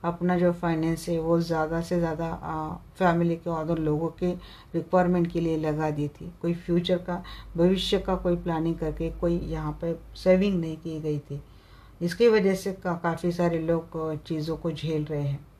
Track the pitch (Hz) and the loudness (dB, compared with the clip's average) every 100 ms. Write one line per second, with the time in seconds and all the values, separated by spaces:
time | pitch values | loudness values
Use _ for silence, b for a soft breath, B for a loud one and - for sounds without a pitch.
0 | 170 170 175 180 175 170 170 160 160 165 | -4 -2 0 4 2 2 0 0 0 -2
1 | - 165 160 170 165 160 156 165 165 175 | -2 -2 2 2 2 0 0 -2 0 0
2 | 165 156 165 165 160 160 156 175 - - | 0 -2 -4 -4 -6 -6 -6 -8 -14 0
3 | 185 170 170 165 175 165 156 160 156 151 | 2 4 2 0 -4 -4 -2 0 0 0
4 | 165 - 180 180 B B B 170 160 185 | -2 -2 -2 -2 B B B -6 2 2
5 | 175 180 170 170 165 160 156 151 156 147 | 4 4 2 0 0 0 0 0 -2 -2
6 | 147 - 170 - 170 170 - 175 180 175 | -4 -6 -16 -6 -4 -2 0 0 2 -2
7 | 180 175 B B B 165 175 190 - 196 | -2 -6 B B B 2 4 4 2 0
8 | 190 185 180 175 175 160 165 165 160 151 | 0 0 0 0 0 0 0 -2 -4 -4
9 | 165 - 170 175 165 156 156 151 170 165 | -6 -2 0 0 -2 -4 -6 -4 -6 -6
10 | - - 185 185 202 185 160 160 165 156 | -10 0 4 6 6 2 -2 -6 -8 -6
11 | 156 147 - 143 - B B B B - | -4 -4 -6 -12 -12 B B B B -6
12 | 170 175 233 220 196 185 196 190 180 170 | -4 4 6 6 4 2 -4 -4 -4 -2
13 | 170 165 175 175 175 165 160 165 165 165 | -2 0 -2 2 2 2 0 0 -2 -6
14 | 160 156 - 160 151 156 170 147 151 156 | -4 -6 -4 -4 -2 -4 -4 -4 -2 -2
15 | 151 151 143 139 - | -2 -2 -2 -4 -8